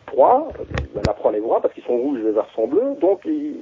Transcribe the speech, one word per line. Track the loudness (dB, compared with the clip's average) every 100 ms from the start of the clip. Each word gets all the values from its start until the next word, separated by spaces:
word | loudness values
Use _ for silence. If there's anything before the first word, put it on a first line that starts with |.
| -6
proie, | 4 6 4 0 -10 -8 -8 -6
ben, | -4 -4
la |
proie | 0 0
les | 0
voit | 0 0
parce | 0
qu'ils | -6
sont | -4 -2
rouges, | -2 -2
les | 0 0
arbres | -2
sont | -2 0
bleus, | 2 0 0
donc | 0 0
ils, | -2 -4 -4 -10